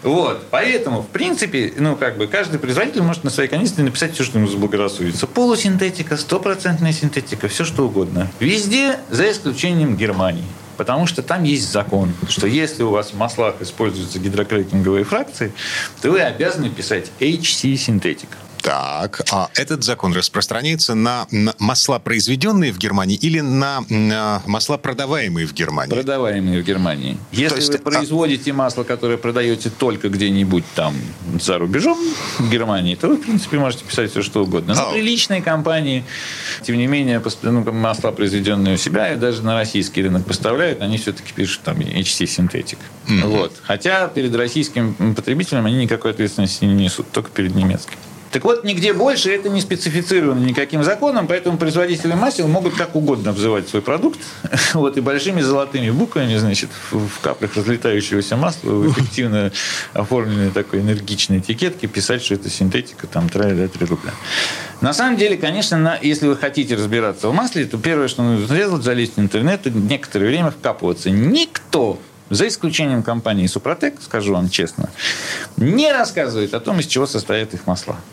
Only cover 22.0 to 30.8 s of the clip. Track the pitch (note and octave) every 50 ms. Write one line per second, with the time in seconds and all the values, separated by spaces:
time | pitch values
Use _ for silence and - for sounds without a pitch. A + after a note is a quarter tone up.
22 | - - A#2 A2+ G2+ A2+ C3 C3 C#3+ G#3+ A3 G3 E3+ C3+ G2+ F2+ G2 G#2+ - G2
23 | F#2+ F#2 G2+ - - E3 D#3+ D#3+ D3+ C3+ B2+ C3+ C#3 C#3 C#3+ C3+ A#2 G#2 A2 G#2+
24 | G#2+ G#2+ G#2+ A2 G#2+ G#2+ G#2 G2 F#2+ G#2 G#2 A2 - - D3 C#3 - C#3+ B2+ A#2
25 | C#3 C3+ D3 D#3 B2 G2+ E2+ E2 E2 D2+ D2 C#2+ E2+ C#2+ D2 D2+ C2+ C#2 - A#2
26 | C3 C3 C#3 C3+ B2+ A2 G#2 G2+ F#2 F#2 F2+ F2+ E2+ F#2 G2 F#2 F#2 E2+ D#2 C#2+
27 | C2 C2 - - - - - A2+ C#3+ D#3 D3+ C3 D3 D3 C#3+ C#3+ - D3+ C#3+ D#3
28 | D3+ C#3+ D#3 D#3+ E3+ D#3 C#3 B2 - D3 C#3 C#3 C3+ B2+ A#2+ B2+ A#2+ - B2 A#2+
29 | A#2+ A#2+ A#2 A2+ - A#2+ A#2 B2 A#2+ A#2 A#2 A2 - A#2 G#2+ - C3+ B2+ A2 G2+
30 | - G#2 G2 F#2+ G#2 G2+ G2 G2 G2 F#2 F#2 F2 D#2+ - - -